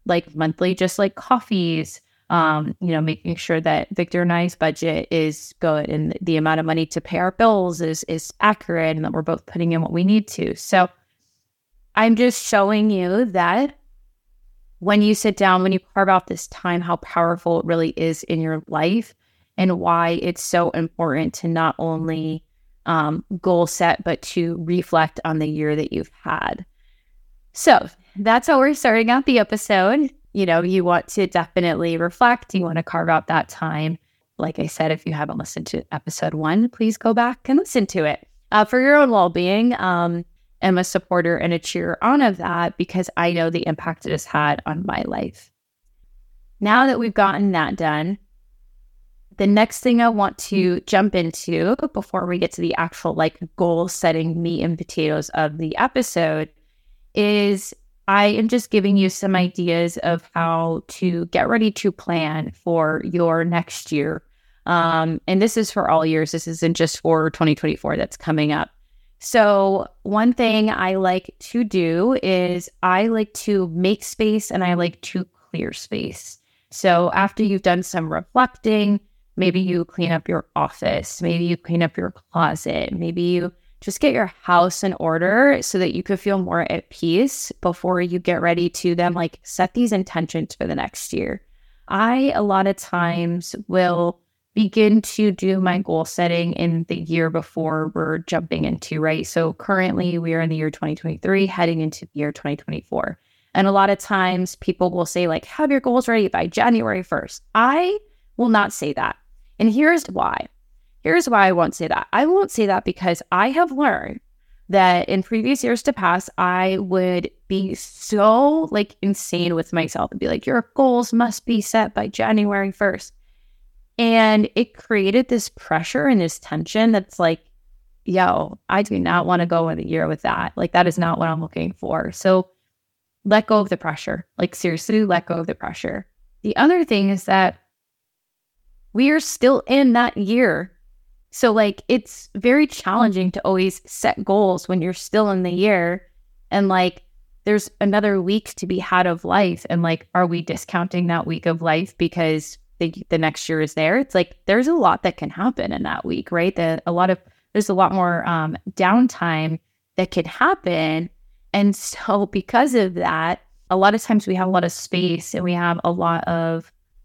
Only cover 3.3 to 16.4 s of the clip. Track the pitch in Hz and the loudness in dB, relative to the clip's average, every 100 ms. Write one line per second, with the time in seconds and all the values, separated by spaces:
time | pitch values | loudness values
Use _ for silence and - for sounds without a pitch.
3.3 | 165 - 165 165 156 - 190 175 180 175 | -8 -4 -2 0 -2 -2 -4 -2 0 0
4.3 | 170 175 - 160 156 165 160 - 165 156 | 0 -2 -2 -2 -2 -4 -4 -2 -2 -2
5.3 | 151 - - 165 151 - 151 156 - 180 | -4 -14 -4 -2 0 -2 -4 -4 -4 -2
6.3 | 156 160 160 160 160 160 160 - 170 185 | 0 2 0 0 -2 -2 -6 -6 -2 -2
7.3 | - 226 202 180 170 160 160 - 160 - | 2 4 4 0 -2 -4 -6 -6 -8 -8
8.3 | - 214 208 - 170 160 160 160 160 156 | 0 2 2 -2 0 0 0 -2 -4 -4
9.3 | 165 - 170 170 165 165 170 190 214 208 | -4 -6 -4 0 0 -2 0 2 2 0
10.3 | - - - - 190 180 - _ _ _ | -6 -6 -6 0 2 2 -2 _ _ _
11.3 | _ _ _ _ _ _ 208 226 220 247 | _ _ _ _ _ _ 2 4 4 2
12.3 | - - 208 196 214 214 190 180 202 240 | 0 0 2 2 2 2 0 0 0 0
13.3 | 185 170 208 285 - _ _ _ _ _ | 0 0 0 -2 -6 _ _ _ _ _
14.3 | _ _ _ - _ 180 208 208 208 214 | _ _ _ -20 _ 0 4 4 2 0
15.3 | - 190 185 190 185 - 196 196 185 - | 2 2 4 2 0 -2 0 4 2 0
16.3 | 170 | -8